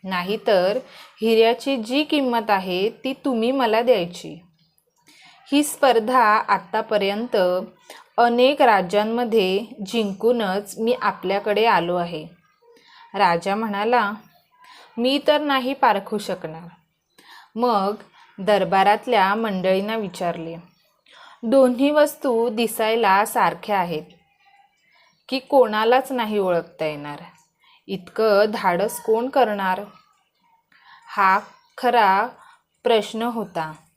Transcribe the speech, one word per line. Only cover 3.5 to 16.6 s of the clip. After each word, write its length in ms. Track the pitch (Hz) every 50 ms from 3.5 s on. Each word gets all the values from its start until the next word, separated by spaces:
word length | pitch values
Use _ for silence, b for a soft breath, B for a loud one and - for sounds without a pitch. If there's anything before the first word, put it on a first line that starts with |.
| 269
मला 300 | 277 254 220 214 220 240
द्यायची. 600 | 240 247 202 175 175 - - - 160 151 - - _ _ _ _ _ _ _ _ _ _ _ _ b b b b b b b b - 277
ही 100 | 285 294
स्पर्धा 640 | 294 - - - 269 233 226 214 220 254 262 233
आत्तापर्यंत 1120 | 214 208 214 208 - 202 190 - - - 214 220 - 220 208 196 196 202 208 233 247 - 214 185 180 180 185 185 - _ B B B B B B B B -
अनेक 440 | 240 240 233 240 247 262 294 285 294
राज्यांमध्ये 1040 | 240 214 196 185 175 196 208 214 220 226 233 247 226 214 226 190 185 185 196 233 - - - 208
जिंकूनच 880 | 185 - 233 214 202 190 196 214 226 247 240 220 190 185 202 202 - - -
मी 180 | 220 226 247 - -
आपल्याकडे 640 | 214 - - - 185 190 202 202 220 208 202 220
आलो 300 | 233 208 175 170 170 180
आहे. 300 | 180 175 175 170 156 - - - _ _ _ _ _ _ _ _ b b b b b b b b
राजा 400 | 196 202 180 170 170 170 196 196
म्हणाला, 580 | 214 226 220 202 196 208 226 247 240 214 202 214 214 - - _ _ _ _ _ _ B B B B B B B
"मी 240 | - 240 254 269 294 285
तर 140 | - 302 294
नाही 340 | 302 294 277 269 247 254 277
पारखू 440 | 269 - 240 208 202 202 - 220 208
शकणार." 500 | - - 190 185 - 160 156 165